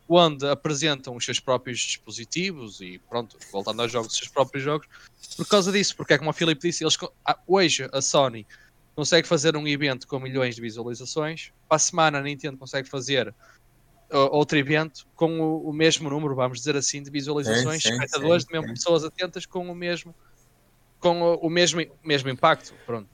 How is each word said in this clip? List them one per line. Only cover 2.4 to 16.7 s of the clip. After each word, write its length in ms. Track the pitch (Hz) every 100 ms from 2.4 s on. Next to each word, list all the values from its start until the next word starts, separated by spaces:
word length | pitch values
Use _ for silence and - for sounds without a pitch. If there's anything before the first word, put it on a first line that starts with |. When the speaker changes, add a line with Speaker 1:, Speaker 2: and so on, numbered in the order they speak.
| 190 151 110 -
Speaker 1:
e 180 | 90 90 -
pronto, 300 | 117 110 - -
voltando 300 | 98 104 110
aos 100 | 117
jogos, 220 | 120 110
os 60 | -
seus 100 | -
próprios 340 | 143 131 139
jogos, 240 | 135 151 - - - _ -
por 120 | - 170
causa 240 | 208 185
disso, 240 | 202 - -
porque 160 | 151
é 60 | 143
como 100 | 156
o 60 |
Filipe 260 | - 165 156 175
disse, 160 | -
eles 140 | 156 -
co-, 120 | 180 _
ah, 140 | - - -
hoje 420 | 190 165 131 127
a 100 | 135
Sony 440 | - 151 131 113 101 - _ _ _
consegue 320 | - 139 170 -
fazer 300 | 165 160 151
um 100 | 147
evento 400 | 143 143 127 -
com 140 | 135
milhões 340 | 131 131 127
de 60 | 113
visualizações, 880 | 117 113 117 117 123 156 151 160 - _ -
para 100 | 156
a 20 |
semana 400 | - 175 156 143
a 20 |
Nintendo 360 | 143 143 147 131
consegue 280 | 131 139 135
fazer, 480 | 139 123 135 104 - - _ _ _ _ _ -
ah, 80 | 147 139 147
outro 220 | 147 151
evento 480 | 135 151 160 - - -
com 240 | 165 160
o, 300 | 156 160 151
o 20 |
mesmo 380 | 151 160 156 156
número, 240 | 147 151
vamos 240 | 131 127 123
dizer 180 | 147